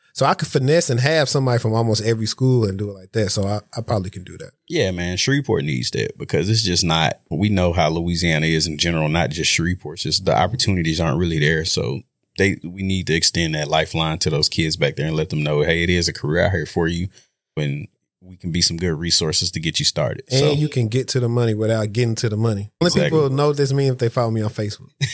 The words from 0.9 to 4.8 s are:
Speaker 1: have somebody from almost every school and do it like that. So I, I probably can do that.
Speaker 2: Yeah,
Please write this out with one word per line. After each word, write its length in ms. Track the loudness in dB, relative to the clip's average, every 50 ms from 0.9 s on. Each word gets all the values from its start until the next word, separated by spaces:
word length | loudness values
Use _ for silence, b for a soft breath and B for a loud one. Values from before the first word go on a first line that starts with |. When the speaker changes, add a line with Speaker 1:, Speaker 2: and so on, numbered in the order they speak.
| 2 2
Speaker 1:
have 300 | 2 2 2 2 2 2
somebody 280 | 2 2 2 2 2 2
from 140 | 2 0 2
almost 300 | 2 2 2 2 2 2
every 220 | 0 0 0 0
school 400 | -2 0 2 2 4 4 4 2
and 120 | 2 0
do 120 | -2 -6 -6
it 40 | -8
like 180 | -12 -12 -6 -2
that. 160 | -2 0 0
So 160 | 0 0 0
I, 140 | 0 -2 -4 -6 _ -10
I 20 | -8
probably 280 | -4 -2 -2 -2 -2 -4
can 160 | -8 -14 -16
do 120 | -16 -16 -16
that. 120 | -16 -16 -18 _ _
Speaker 2:
Yeah, 240 | -4 -2 0